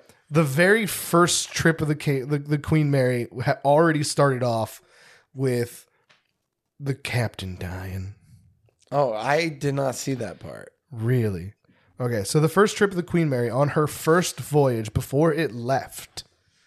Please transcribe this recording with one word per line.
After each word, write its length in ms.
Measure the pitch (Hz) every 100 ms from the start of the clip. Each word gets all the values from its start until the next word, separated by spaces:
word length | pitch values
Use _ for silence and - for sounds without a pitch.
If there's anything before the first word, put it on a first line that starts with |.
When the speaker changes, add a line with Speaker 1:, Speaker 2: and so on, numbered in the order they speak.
| _ _ -
Speaker 1:
the 140 | 151
very 420 | 151 135 180 220 208
first 680 | - - 170 175 - -
trip 300 | - 165 160
of 60 | 156
the 60 | 147
ca-, 260 | - 135
the, 160 | 127 147
the 180 | 147 147
Queen 320 | - 156 147
Mary 360 | 139 127 123 117 123
had 140 | 123 139 135
already 360 | 147 165 147
started 400 | 147 - 143 123
off 380 | 123 113 110 - _ _ - - _
with 500 | 131 131 123 117 - - _ _ _ _ _ _ _ _ -
the 140 | 139
captain 600 | 135 - 123 110 - 95 92
dying. 540 | 90 92 95 92 92 101 _ - _ _ _ _ -
Speaker 2:
Oh, 220 | 139 135
I 360 | 107 120 151 170
did 260 | 139 139
not 200 | 139 139
see 200 | 120 -
that 240 | 131 104 -
part. 340 | - 57 - _ _
Speaker 1:
Really? 640 | 113 113 127 110 90 95 - _ _ _ -
Okay, 240 | 127 113
so 160 | 98 156
the 80 | 156
first 300 | 190 208 -
trip 140 | 202
of 40 | 185
the 60 |
Queen 260 | 175 170 160
Mary 220 | 127 120
on 200 | 120 139
her 160 | 160 147
first 540 | - - 170 170 -
voyage 540 | - 147 139 117 110
before 400 | - - 135 165
it 180 | 151 156
left, 720 | 120 120 135 - - - - - _ _ _